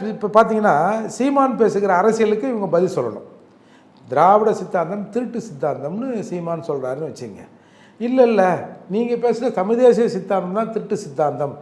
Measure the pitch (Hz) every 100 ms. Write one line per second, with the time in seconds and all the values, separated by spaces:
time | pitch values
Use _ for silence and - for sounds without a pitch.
0 | 208 214 214 214 220 220 208 147 170 220
1 | 214 - 262 277 269 208 214 202 196 180
2 | 208 220 214 214 269 226 190 170 185 151
3 | 120 104 - - - _ _ _ _ _
4 | - 127 170 208 220 196 180 185 165 208
5 | 196 240 240 156 - 143 156 131 143 190
6 | 269 240 135 175 170 165 156 143 127 135
7 | 156 113 120 95 - - _ _ - -
8 | 240 262 240 214 185 156 - - - 196
9 | 240 240 240 233 247 - 190 233 254 214
10 | 233 180 185 196 180 196 220 214 170 220
11 | - 139 156 - 147 -